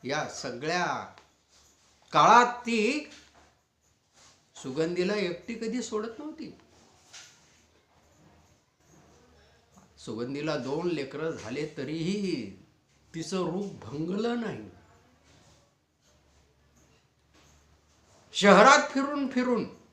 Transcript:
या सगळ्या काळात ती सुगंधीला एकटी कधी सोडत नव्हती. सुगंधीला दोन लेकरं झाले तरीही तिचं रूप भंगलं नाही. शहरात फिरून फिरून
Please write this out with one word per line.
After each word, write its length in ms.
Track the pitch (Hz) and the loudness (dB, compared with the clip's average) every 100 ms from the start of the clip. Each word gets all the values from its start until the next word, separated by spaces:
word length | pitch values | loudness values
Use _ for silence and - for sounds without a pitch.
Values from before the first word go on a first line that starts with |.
या 240 | 123 151 131 | -4 -4 -4
सगळ्या 840 | - 139 120 151 180 170 127 95 - - _ _ - _ _ _ _ - | -8 -10 -8 -4 -2 -2 -4 -8 -16 -20 _ _ -20 _ _ _ _ -2
काळात 420 | 151 160 233 240 | 6 8 8 8
ती 560 | - 226 226 214 294 294 - - - - _ _ _ _ _ _ _ - - _ - | 0 -2 0 0 -2 -6 -18 -20 -20 -20 _ _ _ _ _ _ _ -20 -20 _ -14
सुगंधीला 520 | 139 131 165 175 185 | -10 -4 -2 0 -2
एकटी 400 | 208 180 170 - | 0 -2 -6 -10
कधी 280 | 226 226 247 | -8 -6 -6
सोडत 360 | 233 214 226 - | -6 -6 -8 -10
नव्हती. 400 | 302 - 285 - - - - - - - - - - _ _ _ _ _ _ _ - - _ _ _ _ _ - - - - - - _ _ - - - | -14 -14 -16 -18 -20 -20 -20 -20 -20 -20 -20 -20 -20 _ _ _ _ _ _ _ -20 -20 _ _ _ _ _ -20 -20 -20 -20 -20 -20 _ _ -20 -20 -18
सुगंधीला 580 | - 110 123 139 156 147 | -12 -8 -6 -4 -4 -4
दोन 320 | 127 151 175 | -4 -4 -2
लेकरं 420 | 156 135 143 160 | -4 -6 -6 -6
झाले 440 | 131 104 131 156 156 | -8 -8 -8 -8 -8
तरीही 800 | 135 160 165 208 196 147 104 95 - _ _ _ _ | -8 -4 -2 -2 -2 -6 -8 -14 -20 _ _ _ _
तिचं 360 | 160 160 185 165 | -12 -6 -4 -2
रूप 220 | 180 202 151 | -4 -8 -10
भंगलं 560 | 101 139 165 202 233 240 | -12 -8 -4 -2 -2 -4
नाही. 300 | 214 120 101 - - - _ _ _ - - - _ _ _ _ _ _ _ _ _ _ _ _ _ _ _ _ _ - - - _ - _ _ _ - - | -6 -8 -14 -20 -20 -20 _ _ _ -20 -20 -20 _ _ _ _ _ _ _ _ _ _ _ _ _ _ _ _ _ -20 -20 -20 _ -20 _ _ _ -20 -10
शहरात 580 | - 202 185 240 311 - | 2 8 10 10 8 4
फिरून 400 | 269 269 294 269 | -2 -2 -4 -2
फिरून 340 | 247 247 233 110 - - | -2 0 0 -2 -10 -20